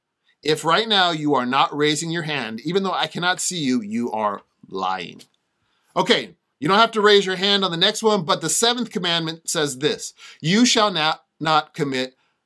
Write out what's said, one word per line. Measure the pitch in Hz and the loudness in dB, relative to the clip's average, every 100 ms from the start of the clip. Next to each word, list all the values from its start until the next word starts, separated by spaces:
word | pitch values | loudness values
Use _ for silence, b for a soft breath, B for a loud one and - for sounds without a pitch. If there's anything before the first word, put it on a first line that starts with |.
| _ _ _ _ | _ _ _ _
If | 147 151 | -2 0
right | 151 175 226 | 0 0 0
now | 196 180 | 2 2
you | 160 147 135 | 0 0 0
are | 123 | 0
not | 139 160 147 | 0 0 0
raising | 151 151 165 | 0 0 -4
your | 165 | -6
hand, | 156 143 113 110 | -4 -6 -6 -8
even | 156 196 | -4 -2
though | 196 | -2
I | 147 156 | -4 -4
cannot | - 180 180 | -4 -2 -2
see | - 180 | -4 -4
you, | 131 127 | -2 -2
you | 104 113 120 | -2 -6 -4
are | 110 104 101 - _ - | -2 -2 -4 -12 _ -12
lying. | 95 92 92 85 - - _ _ _ _ _ _ 175 | -6 -4 -4 -8 -14 -20 _ _ _ _ _ _ -2
Okay, | 185 170 104 - _ - | 2 2 -2 -14 _ -6
you | 170 | 0
don't | 202 | 4
have | 226 | 4
to | 220 | 4
raise | 208 202 185 | 6 6 4
your | 180 | 0
hand | 202 202 190 | 0 2 0
on | |
the | 165 | 0
next | 202 214 | 0 2
one, | 220 208 | 0 0
but | 156 190 | 0 -2
the | 156 | -2
seventh | - 233 247 226 | 0 0 0 -4
commandment | 196 175 170 160 165 - | -2 0 0 -2 -8 -6
says | 170 147 127 | -2 -2 0
this, | 139 - - - B B | -2 -2 -8 -16 B B
"You | 156 208 240 | 0 4 4
shall | 226 214 | 4 2
not, | 170 156 165 _ - | 2 0 -2 _ -6
not | 156 151 - | 2 2 2
commit | - 143 131 127 _ _ _ | -4 -2 -2 -4 _ _ _